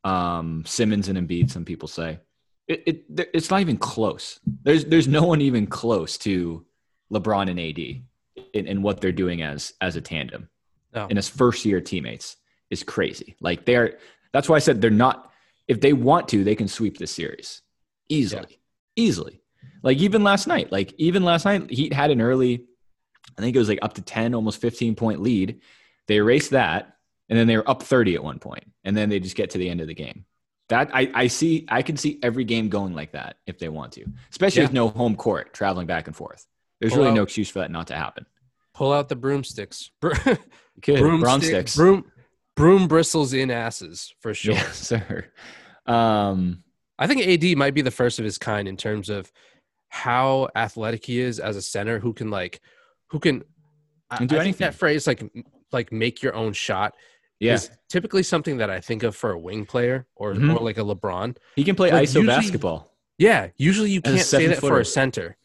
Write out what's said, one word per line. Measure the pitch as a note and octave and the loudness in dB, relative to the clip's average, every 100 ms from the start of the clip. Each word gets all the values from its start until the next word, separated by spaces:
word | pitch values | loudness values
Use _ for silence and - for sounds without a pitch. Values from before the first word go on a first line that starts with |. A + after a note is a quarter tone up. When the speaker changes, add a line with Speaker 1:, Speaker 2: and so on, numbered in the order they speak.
Speaker 1:
Um, | G2 F#2 F2 E2+ E2 D#2+ D#2+ | -2 -2 -2 -4 -6 -8 -8
Simmons | - A2 G#2 G2 | -2 0 0 -2
and | F#2 | -4
Embiid, | F2+ F2 - | -4 0 -2
some | F2+ E2+ | -2 -10
people | E2 D#2 | -10 -10
say. | - E2 D#2+ _ _ _ _ - | -8 -8 -10 _ _ _ _ -8
It, | E3 - | -4 -4
it, | D#3+ _ D3+ | -6 _ -8
th-, | F3 | -4
it's | E3 - | -4 0
not | F#3+ | 0
even | F3+ A2+ | 0 -2
close. | - - G#2+ - - - - - | -4 -2 -4 -4 -14 -8 -8 -2
There's, | C3+ D#3+ D3+ | 2 2 4
there's | E3 C3 | 4 4
no | D3 | 4
one | E3+ D#3 | 4 4
even | C#3 A#2+ G2 | 4 2 0
close | - A#2 G#2 D#2 - | -4 0 0 -2 -6
to | G#2+ F#2 E2+ E2 _ _ _ _ _ | -2 -2 -2 -8 _ _ _ _ _
LeBron | G#2+ G2+ G2+ F#2+ | -4 0 0 -2
and | F2 | -4
A | E2 | -6
D | D#2+ D2+ - - _ _ - - | -8 -10 -12 -18 _ _ -20 -8
in, | G#2+ F#2+ | -6 -4
in | G2 | -2
what | G3 G2+ | -2 -2
they're | F#2+ | -2
doing | E2+ F#2 E2+ | -2 -4 -4
as, | D#2 D2 - _ | -6 -8 -12 _
as | F#2 E2 | -6 -6
a | |
tandem. | - D#2+ B1+ - - _ _ _ _ | -8 -8 -8 -12 -18 _ _ _ _
Speaker 2:
No. | A2 G#2 | -12 -2
Speaker 1:
And | G#2 | -2
as | - | -2
first-year | C3+ B2 A#2+ G#2+ F#2 | 2 2 2 0 -2
teammates | E2+ F#2 B1 A#1 - - _ _ _ | -2 -8 -8 -14 -16 -20 _ _ _
is | - | -12
crazy. | - - D#2+ - - - | -8 -4 -4 -6 -18 -8
Like, | D#2+ F2 - | -6 -4 2
they're, | B2 A2+ - - _ _ | 2 2 -4 -20 _ _
that's | C#3 C#3 | -2 4
why | D#3 | 4
I | |
said | C#3+ A#2 | 4 4
they're | A2+ | 4
not, | G#2+ B2+ - - _ _ _ - | 6 4 2 -10 _ _ _ -4
if | A#2 | 2
they | C#3 | 4
want | C#3 B2 E3+ - | 4 4 2 2
to, | G#2 | 2
they | G2 G#2+ | 2 0
can | G2+ | -2
sweep | - A2 - | -2 -4 -4
this | E2 | -10
series | - D#2+ - - - _ _ _ _ _ | -8 -8 -8 -16 -18 _ _ _ _ _
easily, | D3+ G#2+ - - | 0 0 -4 -12
Speaker 2:
Yeah. | _ _ _ _ - | _ _ _ _ 2
Speaker 1:
easily. | A3+ A#2+ - - _ _ - - | 2 2 -6 -14 _ _ -20 -2
Like, | B2+ C3+ | 2 4
even | G3 G#3+ | 4 4
last | G3+ G3+ B3 | 4 2 2
night, | E4 - | -2 0
like, | G2 G2 - | -4 -4 0
even | E3 F#3+ | 0 2
last | F3+ E3+ | 2 2
night, | G3 G3+ - | 2 0 -2
Heat | B2 D#3 | -4 -2
had | C#3+ D3 | 0 2
an | C3 | 2
early, | A#2 C3 B2 B2 - _ _ _ _ _ - - | 2 2 2 0 -8 _ _ _ _ _ -20 -6
I | |
think | A2+ B2+ | 0 2
it | |
was, | G#2+ | 2
like, | G2+ | 0
up | A2 - | -4 -8
to | |
ten, | - A2 A#2 | -8 -4 -2
almost | A#2+ A2 - | -2 -4 -4
fifteen | A#2+ - A#2 G#2+ | -6 -2 -4 -2
point | A2+ E2 | -2 -2
lead. | G#2+ A2 F#2+ - _ _ _ _ - | 0 0 -2 -6 _ _ _ _ 0
They | G#2+ | 2
erased | G#2+ C#3 - | 4 2 2
that, | C3 G2+ E2 - _ _ _ _ | 0 2 -2 -6 _ _ _ _
and | A2+ | 4
then | A#2 | 4
they | A2 | 4
were | A2 | 2
up | C3 | -2
thirty | - B2+ G#2 E2+ | 2 2 4 0
at | |
one | D2+ - | -6 -12
point, | - - _ _ F#2+ | -14 -16 _ _ -4
and | G#2 | -2
then | G#2 | 0
they | G2+ | -2
just | F#2 - | -4 -6
get | G2 | -4
to | F#2 | -4
the | F2+ | -4
end | E2+ | -6
of | D#2+ | -8
the | |
game. | D#2+ C#2 - - _ _ _ _ | -10 -14 -14 -20 _ _ _ _
That, | A#2 C#3 | 0 2
I, | C3 C3 | 2 0
I | A#2+ B2 | 2 0
see, | - E3 D#3+ D#3+ | 0 0 0 0
I | A#2 | -4
can | C3 D3+ | -2 -4
see | D3 - | -4 -2
every | B2 A#2 A2+ | -4 -2 -2
game | A#2 A2 | -2 -2
going | G2+ G2 E2 | -4 -4 -8
like | D#2 | -12
that | C#2+ A#1 - - | -12 -14 -16 -16
if | F2 | -12
they | E2 | -10
want | D#2 C2 | -10 -14
to, | - G#1 - - | -14 -16 -16 -20
especially | - G3 F#3 | 0 2 4
Speaker 2:
Yeah. | C#3 | 2
Speaker 1:
with | |
no | C3 A2+ | 2 0
home | A2 A#2+ G2+ | 2 0 0
court | A#2 E2 - | -2 -2 -6
traveling | - G2 F#2 E2+ | -4 -2 -2 -4
back | E2+ D#2 | -6 -6
and | - | -16
forth. | - - _ _ _ _ | -16 -18 _ _ _ _
There's | A2+ | 0
Speaker 2:
Pull | B2+ | 4
Speaker 1:
really | C3+ A2+ | 4 4
no | |
Speaker 2:
out | G2 | 2
Speaker 1:
excuse | - G2 | -2 -6
for | G2 | -6
that | D#2+ | -6
not | E2 E2+ | -8 -8
to | D2 | -8
happen. | D2 - - _ _ _ _ | -8 -10 -20 _ _ _ _
Speaker 2:
Pull | - C3+ | -2 2
out | C#3+ C3+ | 2 0
the | B2+ | -4
broomsticks. | C3 C#3 B2+ - G2+ - - _ | -2 -4 -4 -12 -14 -14 -20 _
<laughs> | |
Br-, | E3 C#3 C4 | -2 0 0
Speaker 1:
You | G#3 - _ _ - | 0 -4 _ _ -6
could. | - C#3+ | 2 4
Speaker 2:
broomstick, | D3+ E3 | 6 6
Speaker 1:
Broomsticks. | B2 C3+ D#3+ - A#2 C#3 | 4 4 2 0 -2 6
Speaker 2:
broom, | F3 F#3+ - _ _ _ _ - | 6 6 2 _ _ _ _ 4
broom | D#3 F#3+ F3+ | 8 8 6
bristles | D#3+ D#3+ D#3+ C#3 | 4 4 0 0
in | C3 C3 | 0 -2
asses, | A#2+ A2+ - E2+ E2 - _ | -2 -4 -8 -16 -16 -18 _
for | A2+ | -10
sure. | G2+ G#2 | -4 0
Speaker 1:
<laughs> | G2 | 0
Yes, | G2 - - | -2 -8 -4
sir. | A#2 F#2 G2 - _ - - - _ - | -4 -4 -10 -12 _ -20 -20 -20 _ 0
Um, | A#2+ A2+ G#2+ G2+ F#2+ F2+ F2 _ _ _ - | 2 4 2 0 0 -2 -4 _ _ _ -4
Speaker 2:
I | G#3 | 0
think | C4+ | 2
A | F#3+ F3 | 2 4
D | F3 D3+ | 4 2
might | C#3 | 2
be | C#3+ | 2
the | B2+ | -2
first | - B2 - | 0 0 0
of | G#2+ | -6
his | - | -6
kind | - G#2 G2 | -4 -4 -4
in | F#2+ | -8
terms | A2 G#2+ G2+ | -6 -6 -6
of | G#2 F2+ _ _ _ _ _ _ | -10 -10 _ _ _ _ _ _
how | - B2+ B2 C3+ C3+ C3 A2 | -6 -2 2 2 2 0 -2
athletic | A2 - G#2+ A#2 - | -4 -4 -6 -6 -4
he | A#2+ | -2
is | B2+ A2 | -2 -4
as | G#2+ G2+ | -6 -6
a | |
center | - G2+ G#2+ A#2 | -6 -6 -4 -2
who | A#2 | -4
can, | G#2+ A2 | -6 -6
like, | G2+ F2+ - _ _ _ _ _ | -6 -6 -12 _ _ _ _ _
who | D3+ | -2
can, | F3 C3 - _ _ _ _ _ _ | 0 -2 -6 _ _ _ _ _ _
I, | A#2+ | -4
Speaker 1:
Can | B2+ | 0
do | D#3 | 2
Speaker 2:
I | |
think | F#3 F#3 | 0 -2
that | F3 | -4
Speaker 1:
anything. | - | 0
Speaker 2:
phrase, | E3+ D3+ D3 | 0 0 0
like, | B2 | -4
m-, | G#2+ A#2+ - _ _ | -6 -16 -20 _ _
like, | C3 A2+ | -6 -4
"make | A2 A#2 - | -2 -4 -2
your | C3 A2+ | -4 -2
own | A2 | -4
shot" | G2+ - F#2+ G#2 _ _ _ _ _ | -4 -4 -2 -4 _ _ _ _ _
Speaker 1:
Yeah. | A2 | 2
Speaker 2:
is | G#2+ - _ _ | 2 -2 _ _
typically | F3+ G#3+ F#3+ | -4 0 -2
something | F3+ F3 - C3 | 0 -2 -2 -4
that | G#2+ | -4
I | F#2 | -4
think | - A2+ | -6 -4
of | A#2 - | -4 -2
for | A2+ | -4
a | F2 | -4
wing | E2+ G#2+ G2+ | -8 -10 -4
player | B2 A#2+ C3 B2+ _ | -2 0 -2 -8 _
or, | G#2 | -6
Speaker 1:
Mm-hmm. | G2 D3 | 2 2
Speaker 2:
or, | D#3+ | 2
like, | A#2 A2 | -2 -4
a | |
LeBron. | G#2 F#2+ G2+ F2+ A2+ - _ - | -4 -4 -4 -4 -6 -8 _ -2
Speaker 1:
He | |
can | D#3 F#3 | 0 4
play | F3+ | 4
Speaker 2:
Like, | E3 | 4
Speaker 1:
iso | C#3+ C#3 | 4 4
Speaker 2:
usually | A3+ | 4
Speaker 1:
basketball. | C3 G#3 F3+ F#2 D#2+ - _ _ - | 4 2 -2 -4 -6 -12 _ _ 4
Speaker 2:
Yeah, | G3 F#3 F#2 - | 4 4 0 0
usually | D3 G3+ G#3+ | 2 4 2
you | F#3+ | 0
Speaker 1:
As | C#3 | 2
a | F#3 | 2
Speaker 2:
can't | F3 | 4
say | C#3 E3 | 4 4
that | E3+ | 2
for | |
Speaker 1:
seven-footer. | C#3+ C#3 | 2 2
Speaker 2:
a | A#2 | 2
center. | C#3+ C3+ A#2 E2+ - | 0 0 -2 -10 -14